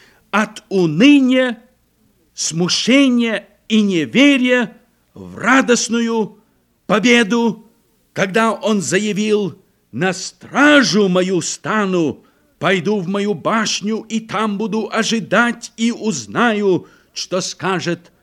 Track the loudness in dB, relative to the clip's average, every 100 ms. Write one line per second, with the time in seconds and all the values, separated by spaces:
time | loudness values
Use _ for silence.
0 | _ _ -4 -2 -2 -6 -4 0 2 4
1 | 6 6 4 2 0 -4 _ _ _ _
2 | _ _ _ -10 -6 -2 -2 -2 2 4
3 | 4 2 0 -4 -8 _ -2 0 2 0
4 | 0 4 4 4 2 0 -2 -8 _ _
5 | _ -20 -18 -4 2 2 4 0 0 -2
6 | -2 -2 -4 -8 _ _ _ _ -2 0
7 | 4 4 2 2 0 -2 -12 _ _ _
8 | _ -6 -2 0 0 -2 -2 -2 0 -2
9 | -2 -2 0 -2 -2 -10 _ _ _ -4
10 | -4 -4 -10 -16 -6 2 4 4 4 2
11 | 2 2 0 -2 -4 -8 -6 -4 -2 0
12 | -2 -4 _ _ _ -6 -2 0 0 -2
13 | -2 -4 -4 -2 -2 -2 -2 -4 -4 -6
14 | -6 -8 -6 -4 -4 -4 -4 -4 -4 -4
15 | -2 -2 0 0 0 -4 -12 -4 -2 -2
16 | -6 -6 -6 -2 0 0 0 0 -4 _
17 | _ -14 -8 -6 -6 -8 -4 -4 -4 -6
18 | _ _